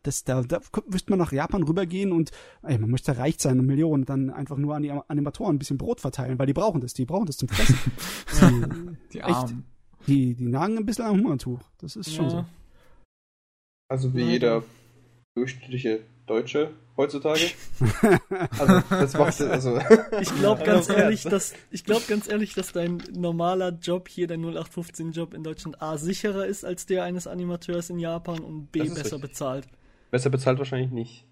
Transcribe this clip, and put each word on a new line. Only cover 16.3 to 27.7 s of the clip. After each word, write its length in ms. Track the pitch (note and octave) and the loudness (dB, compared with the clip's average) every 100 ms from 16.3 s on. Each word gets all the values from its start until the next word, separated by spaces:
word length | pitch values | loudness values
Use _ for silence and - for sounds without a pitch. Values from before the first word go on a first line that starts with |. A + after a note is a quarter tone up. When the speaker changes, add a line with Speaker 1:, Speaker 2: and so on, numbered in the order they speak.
| A2 A#2+ D3 D#3 D#3 _ - | -2 0 -2 -2 -6 _ -2
Speaker 4:
heutzutage. 440 | C#3 C#3 D3+ D#3 E3+ - - - | 0 0 0 2 0 -4 -8 2
Speaker 1:
<laughs> 400 | A#2+ - A3 E3+ - F#3+ E3+ - | 2 4 6 6 4 -6 -6 2
Speaker 4:
Also, 220 | D3 F3+ - | 6 6 6
das 240 | F#3+ C3+ D3+ | 2 2 4
macht, 240 | D3 - | 2 2
also 380 | C#3+ C3+ C3 A#2+ C3 A3+ - G#3 | 0 0 0 0 4 4 4 -4
Speaker 2:
Ich 120 | G3 - | -2 0
glaub 280 | G3 G#3+ | 2 2
Speaker 4:
<laughs> 20 | - | 4
Speaker 2:
ganz 220 | F#3+ E3+ | 2 4
Speaker 4:
Ja. 60 | G3+ | 2
Speaker 2:
ehrlich, 280 | G3+ A3 | 2 0
dass, 300 | E3 G3 - - - | 0 -2 -2 -12 -14
ich 120 | G3+ - | -14 -2
glaub 220 | A3 A#3 | -2 0
ganz 220 | G#3 - | -4 -2
ehrlich, 240 | G#3 G#3+ | -4 -2
dass 180 | - F#3 | -4 -6
dein 280 | F3 E3+ F3 E3+ | -4 -4 -4 -8
normaler 560 | F3+ F3 E3+ E3+ F#3 F3+ | -6 -4 0 0 0 -2
Job 380 | E3+ E3+ F3+ F3+ | -4 -4 -4 -4
hier, 180 | - F3 | -6 -4
dein 140 | E3 | -4
null 160 | E3 E3 | -6 -6
acht 140 | D#3+ | -8
fünfzehn 380 | - E3+ - E3 | -10 -10 -8 -8
Job 220 | E3 E3 | -6 -8
in 100 | - | -8
Deutschland 380 | D#3 D#3+ D#3+ - | -10 -10 -12 -10
A 160 | D#3 D#3 | -6 -4
sicherer 480 | D#3+ G3 G#3+ G3 F#3+ | -4 -2 -2 -2 -4
ist 180 | G3+ - | -6 -6
als 200 | F3+ - | -8 -2
der 180 | F#3 | -2
eines 220 | F3 F3+ - | -2 -6 -8
Animateurs 640 | F3+ F3 E3+ - | -8 -6 -6 -4